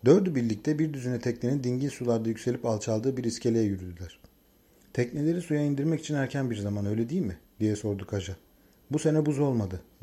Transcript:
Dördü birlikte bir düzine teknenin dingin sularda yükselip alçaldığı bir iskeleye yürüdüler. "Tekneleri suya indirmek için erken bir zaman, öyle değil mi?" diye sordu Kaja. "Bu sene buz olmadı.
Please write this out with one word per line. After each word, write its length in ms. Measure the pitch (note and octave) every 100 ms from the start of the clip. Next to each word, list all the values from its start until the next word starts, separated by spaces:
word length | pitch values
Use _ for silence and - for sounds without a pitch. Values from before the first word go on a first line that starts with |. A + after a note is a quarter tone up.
Dördü 300 | A#2 F3+ F#3
birlikte 440 | C#3 A#2 G#2 - D3+
bir 140 | D#3+
düzine 260 | C#3+ B2 B2
teknenin 460 | B2 A#2+ B2 C#3+
dingin 240 | B2 B2 C#3
sularda 400 | - A#2+ A#2 A2
yükselip 380 | A2+ - A#2+ B2
alçaldığı 500 | G#2+ A2 A2 B2+ B2+
bir 80 |
iskeleye 400 | A#2 - B2 A2+
yürüdüler. 560 | G#2+ F#2+ F2+ F2 F2+ - - _ _ _ _ _ _
"Tekneleri 480 | - B2 D3+ D3+ E3+
suya 200 | E3 D3+
indirmek 400 | D3 C#3 D3+ D#3
için 140 | D#3
erken 360 | D3 C3+ C#3 C3
bir 60 | G#2+
zaman, 300 | G2+ G#2 G2+
öyle 220 | G#2+ A#2
değil 140 | E3+
mi?" 160 | C3 F2 - _
diye 160 | G#2+ G#2
sordu 300 | A2 G2 F#2+
Kaja. 300 | G2+ F2+ F#2+ _ _ _ _ _
"Bu 80 | D3
sene 280 | D#3+ D3+ D3+
buz 120 | C#3
olmadı. 420 | C#3+ B2 G2 F2+ - _